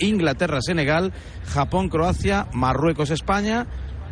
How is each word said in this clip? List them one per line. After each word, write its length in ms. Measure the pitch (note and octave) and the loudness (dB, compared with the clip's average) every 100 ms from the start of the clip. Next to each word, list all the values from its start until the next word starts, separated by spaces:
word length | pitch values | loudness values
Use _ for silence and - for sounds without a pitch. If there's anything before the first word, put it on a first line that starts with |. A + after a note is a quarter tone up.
Inglaterra, 600 | G3+ G#3+ D#3+ C3 F3 D3 | 0 2 2 2 0 0
Senegal, 520 | D#3 E3+ C#3 D#3 F#3 - - - - | 0 0 2 2 0 -4 -14 -12 -4
Japón, 420 | C#3+ C3+ F3+ F#3 | -2 2 2 0
Croacia, 600 | D#3+ E3+ F3+ F#3+ G3 - | 2 2 2 2 0 0
Marruecos, 580 | B2 B2+ C3 E3+ D3+ D3 | 0 0 2 2 2 0
España, 580 | D#3 - G3 G#3 A3+ B3 - - - - | -2 0 0 2 -2 -2 -8 -8 -10 -8